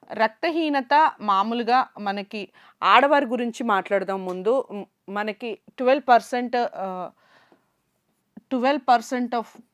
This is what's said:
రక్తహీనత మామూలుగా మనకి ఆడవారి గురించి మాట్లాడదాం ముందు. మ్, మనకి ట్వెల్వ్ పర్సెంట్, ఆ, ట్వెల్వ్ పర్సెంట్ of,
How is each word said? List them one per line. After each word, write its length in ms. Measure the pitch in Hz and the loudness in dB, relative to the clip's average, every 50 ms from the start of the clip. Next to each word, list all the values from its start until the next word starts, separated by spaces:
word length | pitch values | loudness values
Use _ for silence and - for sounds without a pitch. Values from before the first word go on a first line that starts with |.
| - - | -20 -14
రక్తహీనత 1000 | - 214 220 220 226 _ - 339 320 330 320 311 285 277 262 - 285 294 320 302 - - | -2 -2 -2 -2 -2 _ -4 -4 -2 -2 -2 0 -2 -2 0 2 4 4 4 2 0 -2
మామూలుగా 680 | 208 214 196 190 202 226 233 240 233 220 240 254 - - _ - | -2 0 0 0 0 0 -2 -4 -2 0 0 0 0 -2 _ -10
మనకి 500 | 208 202 196 202 196 202 - 214 196 - _ _ _ _ _ _ - | -8 -8 -6 -6 -8 -10 -12 -12 -12 -14 _ _ _ _ _ _ 2
ఆడవారి 420 | 180 202 240 262 285 302 285 285 | 6 6 6 6 6 4 2 2
గురించి 380 | 226 240 233 247 240 226 - 247 | 0 -2 -4 -4 -4 -6 -6 -4
మాట్లాడదాం 640 | 233 208 190 180 - 202 196 190 185 190 196 185 | -2 -2 -2 0 -2 -2 -2 -2 -4 -6 -6 -6
ముందు. 400 | 185 180 185 185 220 247 269 - - | -8 -8 -4 -2 0 0 0 -2 -4
మ్, 120 | 208 202 190 - _ _ _ - | -10 -12 -12 -14 _ _ _ -10
మనకి 480 | 196 208 214 214 208 - - 233 214 - _ - _ - | -8 -6 -6 -6 -8 -8 -10 -12 -12 -12 _ -18 _ -2
ట్వెల్వ్ 320 | 262 247 269 294 - - | 2 2 2 2 4 4
పర్సెంట్, 580 | 247 226 226 - - 247 247 240 240 247 240 - - | 4 4 4 0 -4 -6 -4 -2 -2 -2 -2 -2 -4
ఆ, 340 | - 190 190 185 185 180 - - _ _ _ _ _ _ _ _ _ _ _ _ _ _ _ _ _ _ _ _ _ _ _ _ - - _ | -8 -8 -8 -8 -8 -10 -12 -14 _ _ _ _ _ _ _ _ _ _ _ _ _ _ _ _ _ _ _ _ _ _ _ _ -20 -10 _
ట్వెల్వ్ 400 | - 254 233 262 285 302 277 - | -4 -2 0 0 0 0 2 2
పర్సెంట్ 460 | 247 240 226 - 269 247 247 240 247 | 2 2 2 -2 -6 -6 -4 -4 -4
of, 100 | 240 220 - - - - _ | -6 -6 -8 -14 -20 -20 _